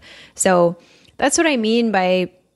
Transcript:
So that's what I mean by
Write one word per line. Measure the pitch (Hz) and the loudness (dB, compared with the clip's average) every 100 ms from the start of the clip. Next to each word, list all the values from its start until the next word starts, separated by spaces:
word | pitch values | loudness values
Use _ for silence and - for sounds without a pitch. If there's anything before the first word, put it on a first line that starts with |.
| - - - | -20 -20 -16
So | - 190 180 170 180 _ _ _ - | -4 0 2 0 -2 _ _ _ -4
that's | 277 330 | -2 0
what | 330 | 0
I | 254 | 0
mean | 220 233 226 | 0 0 0
by | 190 185 185 175 _ _ | 0 0 -2 -4 _ _